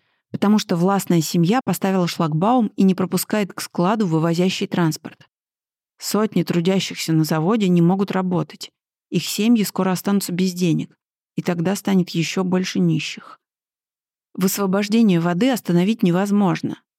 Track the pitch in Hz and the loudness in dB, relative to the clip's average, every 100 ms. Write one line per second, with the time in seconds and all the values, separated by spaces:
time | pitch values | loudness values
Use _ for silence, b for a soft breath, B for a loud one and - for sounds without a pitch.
0 | _ _ _ 147 202 214 - 175 185 196 | _ _ _ -2 2 2 0 0 2 2
1 | - 175 156 175 165 254 - 175 190 190 | 2 0 2 0 2 0 -2 -2 0 0
2 | 170 - 160 156 202 254 208 - 190 185 | -2 -2 -2 0 2 2 0 2 2 2
3 | 185 185 - 214 190 - - - 175 220 | -2 -4 -2 -2 -4 -8 -8 -2 0 0
4 | 196 160 165 165 185 - 196 - 165 151 | 0 0 0 0 0 -2 -4 0 0 -2
5 | - - _ _ _ _ _ _ _ _ | -10 -20 _ _ _ _ _ _ _ _
6 | - 202 220 185 - 175 170 190 - - | -4 -2 0 0 0 0 0 0 -2 -6
7 | - 160 156 160 165 233 190 175 170 190 | 0 0 2 0 0 0 2 4 4 2
8 | 196 190 185 175 175 - - _ _ _ | -2 -2 -2 -2 -4 -10 -20 _ _ _
9 | _ 175 - - 220 233 190 - 185 180 | _ -6 -4 -2 2 2 0 -2 -2 -2
10 | - 202 185 175 185 180 180 156 - _ | 0 -2 -2 -2 -2 0 0 0 -4 _
11 | _ _ _ - - 170 170 202 - 190 | _ _ _ -6 -4 -2 -2 -2 0 0
12 | 175 170 156 185 185 180 185 196 175 156 | 0 -2 -2 -4 -2 -2 -2 0 0 0
13 | - - - - _ _ _ _ _ _ | -4 -12 -18 -20 _ _ _ _ _ _
14 | _ _ _ - 190 196 196 196 208 226 | _ _ _ -2 -2 0 -2 -2 2 4
15 | 220 170 175 175 254 240 - 175 185 233 | 4 4 2 0 0 0 0 2 2 2
16 | 180 175 202 202 190 - - - _ | 2 2 2 2 2 0 -6 -10 _